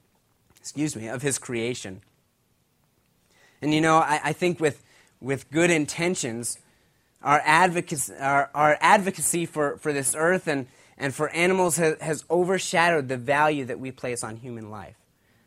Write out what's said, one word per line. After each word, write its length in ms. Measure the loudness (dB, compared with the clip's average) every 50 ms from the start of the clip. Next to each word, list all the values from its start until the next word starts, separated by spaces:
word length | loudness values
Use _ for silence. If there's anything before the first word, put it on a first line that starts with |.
| _ _ _ _ _ _ _ _ _ _ _ _
excuse 380 | -18 -12 -8 -6 -6 -6 -6
me, 120 | -8 -10 -10
of 140 | -8 -6
his 160 | -4 -4 -4 -4
creation. 640 | -6 -8 -6 -4 -4 -4 -6 -8 -10 -14 -14 -16 -18 _ _ _ _ _ _ _ _ _ _ _ _ _ _ _ _ _ _ _ _ _ _ _ _ _ _ _ _ _ _ -6
And 100 | -2 0
you 80 | 2 4
know, 180 | 4 4 4 4
I, 220 | 4 2 0 0 0
I 80 | -2
think 280 | -2 0 -2 -2 0 0
with, 220 | 0 -2 -2 -4 _ _ _ _ _ _ _ -10
with 300 | -6 -4 -4 -6 -6 -4
good 180 | 0 2 4 4
intentions, 880 | 4 2 0 -2 -4 -4 -2 -2 -2 -2 -4 -6 -6 -6 -8 -8 -10 -12 _ _ _ _ _ _ _ _ _ _ _ _
our 180 | 0 2 4 4 6
advocacy, 680 | 6 6 6 6 4 2 0 -4 -4 -4 -6 -6 -8 -8 -4
our, 320 | -2 0 2 2 0 0 0
our 220 | 2 4 4 4 6
advocacy 640 | 6 6 6 6 4 0 -4 -4 -2 -2 -2 -2 -4
for, 300 | -4 -2 -2 -2 -2 -4 -4
for 140 | -4 -4
this 240 | -2 -2 -2 -2 -2 0
earth 300 | 2 2 2 2 0 -2
and, 180 | -2 -2 -4 -8 _ _ -20 _ _ -6
and 160 | -6 -6 -4
for 140 | -2 -4 -2
animals 460 | 0 0 2 2 2 2 2 2 2
ha-, 180 | 2 2 0 0 -2
has 240 | -4 -6 -6 -6 -4 -2
overshadowed 800 | 0 0 2 2 0 -2 -2 -2 0 2 2 4 2 0 0 -2
the 80 | -6
value 500 | -4 -2 0 2 4 4 2 2 0 -4
that 120 | -6 -8 -10
we 140 | -10 -12
place 320 | -12 -10 -8 -8 -8 -8 -8
on 120 | -10 -12
human 340 | -12 -14 -14 -14 -12 -14 -14
life. 260 | -14 -16 -16 -18 -20 _ _ _ _ _ _ _ _ _ _